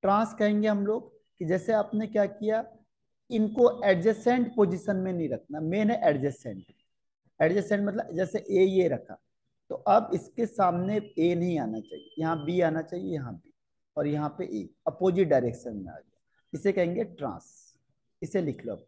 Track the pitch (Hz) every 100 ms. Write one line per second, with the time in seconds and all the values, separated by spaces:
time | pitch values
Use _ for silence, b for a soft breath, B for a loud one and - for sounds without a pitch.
0 | 190 202 220 - 214 208 214 208 202 220
1 | - _ _ _ 165 185 185 220 208 208
2 | 214 214 202 202 214 220 226 - _ _
3 | _ _ _ 233 214 220 240 - 202 185
4 | 180 220 240 247 247 - 202 175 180 190
5 | 185 175 156 120 _ 151 156 190 214 233
6 | 170 147 139 131 127 95 92 _ _ _
7 | _ _ _ _ 156 190 196 208 202 202
8 | - 165 185 - - 196 190 190 180 120
9 | - 82 _ _ _ _ _ - - 208
10 | 214 180 - - 226 - 190 175 185 208
11 | 208 - 165 175 180 165 117 110 107 -
12 | - - 160 165 143 180 170 160 160 180
13 | 190 160 127 104 _ _ _ _ _ -
14 | 147 147 151 - 185 107 95 _ - -
15 | 185 180 180 139 123 113 127 104 92 76
16 | - _ _ _ _ 151 202 196 175 175
17 | 214 - 139 85 - - - _ _ _
18 | _ _ 156 202 165 127 117 98